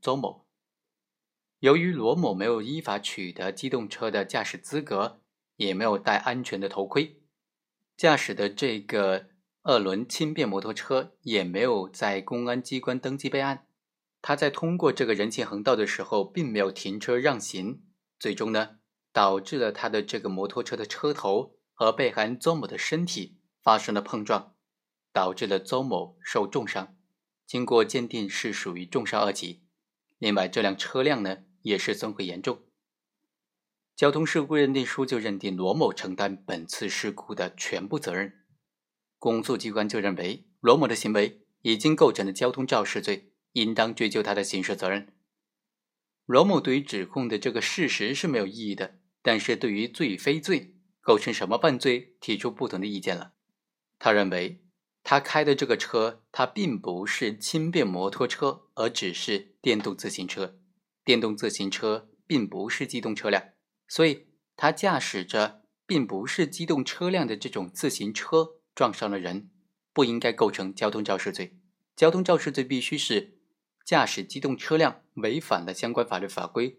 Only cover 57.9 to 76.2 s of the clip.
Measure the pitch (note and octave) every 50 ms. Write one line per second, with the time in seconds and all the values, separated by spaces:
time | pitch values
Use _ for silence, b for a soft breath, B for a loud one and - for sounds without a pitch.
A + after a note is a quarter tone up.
57.9 | F2+ F2+ F#2+ G2 - - C3 B2 - - D3 C#3 C#3 - _ _ _ - A2 A#2
58.9 | A#2 - G#2 F#2 E2+ - - - G#2 G2 - - _ _ - B2+ A2+ G#2+ G2+ G#2+
59.9 | G2 - - G2+ - - F#2 F2+ - G2+ F#2+ F#2 - - _ _ _ _ _ _
60.9 | _ _ _ B2+ B2 A#2 A#2 A2 G#2+ G#2 A#2 A2 G#2 - G2+ G2 - - - A2
61.9 | G#2+ A2 - _ _ _ _ - E3 C3 G#2+ F#2+ - F#2 G2 A#2 - - C#3 B2
62.9 | - A#2+ A2+ A#2 G#2 - - G#2+ G2+ F#2+ - - _ _ _ _ _ _ _ _
63.9 | - - D#3+ D#3+ C#3 - - _ _ _ _ _ _ - - D3+ E3 - - G3
64.9 | E3+ C3+ - - - G2 F2+ - - G#2+ G#2+ G#2 - - _ _ _ _ _ _
65.9 | G3 D3+ A#2+ F#2+ G2 F#2+ G#2+ C3+ - - E3 C#3+ - - E3+ D#3 E3 C#3 B2 -
66.9 | - - F3 F3+ F#3+ F3+ D3 A2+ A2 G#2 - B2 - G#2 F#2 F2 - - - C3+
67.9 | - - G#2 G#2 G#2+ - - - D#3+ D#3+ D#3+ D#3+ - _ _ _ _ - C3+ A2+
68.9 | G2 - A#2 G#2 G2+ G2 F2+ F2 F2+ G2+ G#2 - _ _ _ _ _ _ _ _
69.9 | - D3 C3+ A#2 A#2 A#2 - B2 A2 - A#2 G2+ G2 - F#2+ F#2+ F#2+ - A2+ G#2+
70.9 | G#2 A2 G#2 G#2+ G2 F2+ - G2+ F#2 - F#2 - - - _ _ _ _ _ _
71.9 | _ - D#3+ E3 E3 F#3 F3+ - F3 D#3 - D3+ C3 C#3 C3 B2+ C#3 B2+ B2 -
72.9 | D#3 C#3+ - - A2 G2+ - - - _ _ _ _ _ _ _ _ _ _ -
73.9 | F3 D3 A#2+ G#2+ - - F#2 - - C#3 C3+ C#3 B2+ - - - D#3 D#3+ D#3+ C3
74.9 | - - _ _ _ - G#2+ A2 B2 E3 D#3 - G#2+ F2 E2+ F2+ F#2 - B2+ A#2
75.9 | A#2 A#2+ - - G#2 F2+